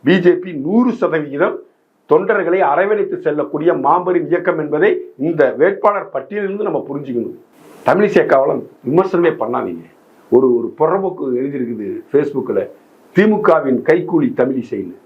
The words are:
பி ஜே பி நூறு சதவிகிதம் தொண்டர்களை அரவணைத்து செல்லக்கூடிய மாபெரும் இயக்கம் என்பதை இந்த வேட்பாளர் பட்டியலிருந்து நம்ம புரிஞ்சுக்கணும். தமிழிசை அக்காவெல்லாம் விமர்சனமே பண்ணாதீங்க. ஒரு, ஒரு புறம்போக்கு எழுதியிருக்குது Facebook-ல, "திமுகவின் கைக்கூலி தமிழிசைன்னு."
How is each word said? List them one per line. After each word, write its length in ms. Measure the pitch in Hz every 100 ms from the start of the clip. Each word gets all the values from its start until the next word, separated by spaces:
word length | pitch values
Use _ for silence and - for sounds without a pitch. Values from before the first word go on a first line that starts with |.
பி 160 | 131 180
ஜே 120 | 175
பி 220 | 170 190
நூறு 380 | 156 139 214 247
சதவிகிதம் 640 | - 175 156 143 139 185 - - _ _ _ _
தொண்டர்களை 500 | 151 196 208 170 180
அரவணைத்து 640 | 165 147 196 214 196 180
செல்லக்கூடிய 520 | 160 151 151 160 160
மாபெரும் 540 | 160 139 170 180 175 147
இயக்கம் 300 | 170 180 160
என்பதை 480 | 147 147 202 - - -
இந்த 340 | 147 160 131
வேட்பாளர் 580 | 117 170 202 214 202 -
பட்டியலிருந்து 540 | 139 - 208 196 202
நம்ம 220 | 208 147 -
புரிஞ்சுக்கணும். 480 | 139 135 120 104 - - _ - - -
தமிழிசை 380 | 160 208 180
அக்காவெல்லாம் 400 | - 139 139 139 - - 120
விமர்சனமே 420 | 156 190 180 170
பண்ணாதீங்க. 540 | - 117 120 101 85 80 _ _ _ _
ஒரு, 160 | 120 131 120
ஒரு 160 | 113 -
புறம்போக்கு 480 | 156 190 190 - 139 123
எழுதியிருக்குது 680 | 139 139 120 110 101 87 -
Facebook-ல, 580 | 139 147 139 120 101 90 - _ _ _ -
"திமுகவின் 680 | 214 208 - 160 135 123
கைக்கூலி 480 | - 165 - 165 127 -
தமிழிசைன்னு." 640 | 131 127 - 101 90 90